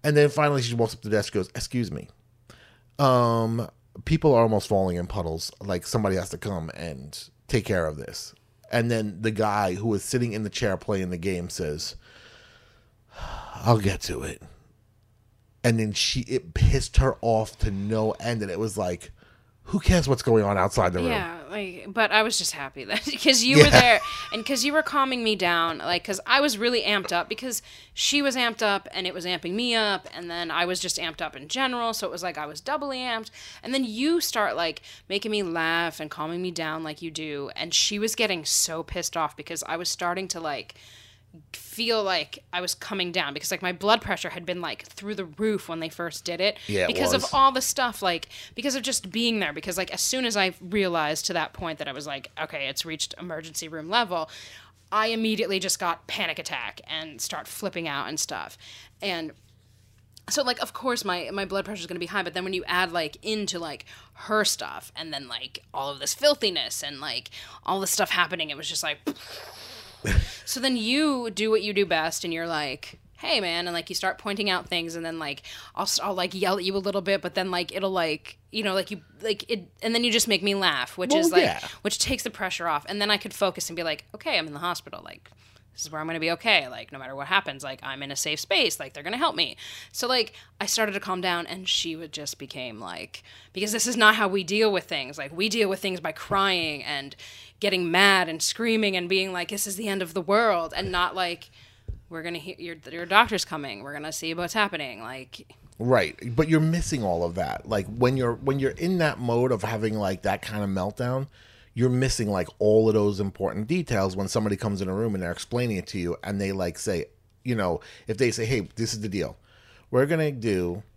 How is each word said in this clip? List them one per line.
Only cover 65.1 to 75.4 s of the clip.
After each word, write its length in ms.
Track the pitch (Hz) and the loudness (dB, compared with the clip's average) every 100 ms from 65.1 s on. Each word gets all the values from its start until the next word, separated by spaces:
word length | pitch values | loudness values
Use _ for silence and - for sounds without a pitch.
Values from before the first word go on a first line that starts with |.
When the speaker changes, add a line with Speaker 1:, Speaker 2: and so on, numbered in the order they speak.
Speaker 2:
then, 140 | 143 131 | -8 -8
like, 360 | 117 127 - _ | -10 -10 -14 _
all 180 | 139 139 | -6 -6
of 80 | 139 | -4
this 140 | 139 | -4
filthiness 680 | - 294 285 208 165 120 - | 4 4 4 2 0 -4 -6
and, 160 | 143 139 | -8 -8
like, 300 | 147 123 - - - - | -6 -8 -10 -16 -16 -10
all 140 | - 190 | -2 0
this 120 | 190 | 0
stuff 180 | - 185 | 0 2
happening, 400 | 180 165 175 156 | 2 2 0 -6
it 80 | 143 | -6
was 100 | 156 | -6
just 160 | 165 | -4
like, 160 | 156 147 | -4 -4
<laughs> 100 | - - - - - - - - - - - - - - | -8 -10 -14 -14 -16 -16 -18 -18 -20 -8 2 2 2 -10
So 140 | - 262 | -8 -2
then 180 | 262 247 | 0 2
you 520 | 214 269 311 269 233 | 2 2 2 0 -2
do 200 | 185 220 | -2 2
what 100 | 220 | 2
you 120 | 208 | 2
do 120 | 202 | 0
best, 380 | 190 165 160 - | 2 2 0 -4
and 100 | 175 | -4
you're 140 | 165 170 | -4 -2
like, 520 | 156 143 131 - - - - | -2 -2 -6 -12 -18 -20 -10
"Hey, 240 | 330 285 | -2 0
man," 260 | 185 170 175 | 0 -2 -2
and, 60 | |
like, 160 | 170 165 | -6 -4
you 60 | |
start 220 | 175 190 185 | -2 -2 -2
pointing 320 | 208 196 202 | -6 -2 0
out 180 | 180 165 | 0 0
things, 260 | 175 165 | -4 -2
and 100 | 165 | -6
then, 140 | 165 165 | -8 -6
like, 220 | 147 143 | -8 -8